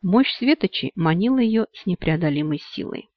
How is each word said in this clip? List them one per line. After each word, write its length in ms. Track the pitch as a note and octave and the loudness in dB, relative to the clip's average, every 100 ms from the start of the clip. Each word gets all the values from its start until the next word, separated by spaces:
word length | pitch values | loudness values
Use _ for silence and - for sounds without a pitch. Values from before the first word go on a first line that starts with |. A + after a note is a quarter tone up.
Мощь 320 | F3+ G#3+ C4 - | 4 4 4 0
светочей 560 | A#3+ D#4 F#3+ - - | 0 2 0 -4 -8
манила 440 | - D#3+ E3 A3 C4 | -2 0 2 2 2
её 280 | A3+ A3 G#3+ | 2 2 -2
с 140 | - - | -6 -6
непреодолимой 720 | F3 - D#3 E3 C#3+ D3+ D3 | -2 0 0 0 -2 -2 -4
силой. 520 | - - - - - | -6 -10 -10 -10 -14